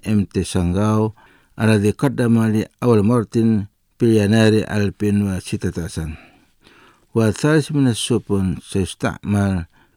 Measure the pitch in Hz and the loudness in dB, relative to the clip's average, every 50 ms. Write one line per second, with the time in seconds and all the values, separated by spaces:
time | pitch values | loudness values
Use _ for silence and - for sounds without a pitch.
0 | - - 107 104 95 - - 101 85 - - 95 90 87 87 95 107 107 107 107 | 0 -2 0 0 -2 -2 -2 -4 -4 -2 -2 -2 -2 0 0 0 0 0 0 0
1 | 110 110 - - _ _ _ _ _ _ _ - 110 110 110 104 98 104 101 - | -2 -2 -4 -10 _ _ _ _ _ _ _ -2 0 2 2 2 2 0 0 0
2 | - 139 113 - 123 117 117 113 113 110 107 110 98 - _ _ 120 123 117 107 | -2 -2 -2 0 0 2 2 2 2 2 0 -2 -4 -4 _ _ 0 2 2 4
3 | 98 107 123 120 104 - - 117 113 113 110 104 98 - _ _ _ _ _ _ | 4 2 2 0 -2 -2 -2 0 0 2 0 0 -2 -6 _ _ _ _ _ _
4 | 120 117 113 107 101 101 110 113 110 110 107 110 - - 95 107 101 98 - - | 2 2 4 4 2 2 4 4 4 4 4 2 0 -2 -2 -2 -2 -2 -4 -2
5 | 107 104 101 101 104 98 95 92 - - - 101 - 92 82 87 82 78 - 80 | -2 0 0 0 0 -2 -4 -6 -6 -8 -8 -6 -6 -6 -6 -6 -10 -8 -8 -8
6 | 80 76 76 - - - _ _ _ _ _ _ _ _ _ _ _ _ _ _ | -8 -8 -10 -14 -18 -20 _ _ _ _ _ _ _ _ _ _ _ _ _ _
7 | _ _ _ 113 113 107 98 - - 147 156 160 139 - 151 143 135 127 110 - | _ _ _ 0 0 0 0 0 0 2 2 2 0 0 0 0 2 2 0 -2
8 | - - 127 104 - - 101 98 95 92 85 - - - - 98 92 - - - | -2 -2 -2 -2 -2 -2 -2 -2 0 -2 -4 -6 -10 -6 -4 -4 -4 -4 -6 -6
9 | - 110 - - - - 104 101 101 98 95 90 82 - _ _ _ _ _ | -6 -6 -6 -6 -4 -2 -2 0 0 0 -2 -4 -6 -10 _ _ _ _ _